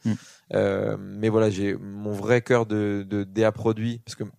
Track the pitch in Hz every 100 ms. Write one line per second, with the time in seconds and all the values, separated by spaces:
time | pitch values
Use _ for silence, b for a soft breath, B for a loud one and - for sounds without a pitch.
0 | 113 107 B B B 101 101 98 104 104
1 | 98 101 110 110 110 95 101 101 98 101
2 | 104 101 104 123 - 123 110 107 104 101
3 | 98 104 98 98 110 101 110 110 117 117
4 | - - 104